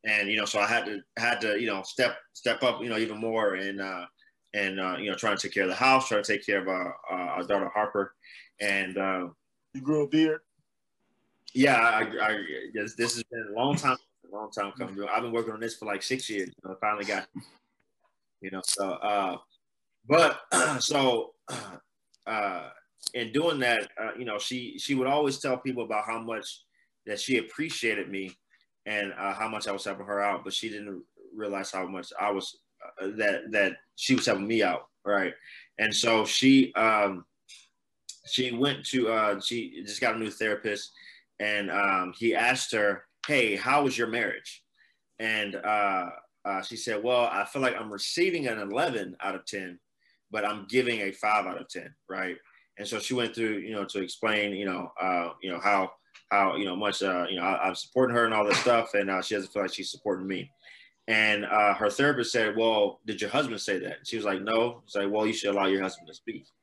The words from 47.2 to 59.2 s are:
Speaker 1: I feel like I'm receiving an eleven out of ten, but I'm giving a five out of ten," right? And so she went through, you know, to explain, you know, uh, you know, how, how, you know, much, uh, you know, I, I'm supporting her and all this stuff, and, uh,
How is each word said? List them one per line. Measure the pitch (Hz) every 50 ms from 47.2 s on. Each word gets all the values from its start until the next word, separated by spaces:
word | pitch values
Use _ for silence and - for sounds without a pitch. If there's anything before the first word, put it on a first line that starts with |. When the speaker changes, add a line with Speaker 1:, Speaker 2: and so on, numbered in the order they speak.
| 120 110
Speaker 1:
I | - 98 104
feel | - - 139
like | 135 127 117
I'm | 101 113 107
receiving | 104 101 - - - 165 175 190 175 165 143
an | 127 113 107
eleven | 101 98 101 127 160 170 127 110 98 90 92 -
out | - 98 95
of | 95 -
ten, | - - 98 95 90 87 87 _ _ _ _ _ _ _ _ _ _
but | 104 110 104
I'm | 104 104 107 98 98
giving | 110 127 127 120 117 110
a | 101 98
five | 98 - - 107 107 107 95
out | 92 92 87
of | 87 _
ten," | - 87 82 - - _ _ _
right? | 92 92 92 92 - - _ _ _ _ _ _ _ -
And | 101
so | 101 113 107
she | - - 131
went | 123 120 110 -
through, | 117 117 110 107 101
you | 85 107
know, | 110 104 98
to | 95 - 101
explain, | 95 90 - - - 110 107 104 104 104 101
you | 92 101
know, | 98 92 87 87 85 - -
uh, | 90 92 92 87 85 85 80 -
you | - 95
know, | 87 82
how, | 90 104 101 98 92 87 - _ _ _ _ - _ _
how, | 98 101 98 95 80
you | 95 101
know, | 95 90
much, | 95 104 101 98 -
uh, | 101 95 90 87 87 85
you | 95
know, | 90
I, | 85 95 95 - - 95
I'm | 92
supporting | - - - _ 127 131 123 120
her | 120 117
and | 113 110
all | 107 104
this | 104 110 113
stuff, | - 127 120 117 113 - -
and, | 101 98 98
uh, | 95 92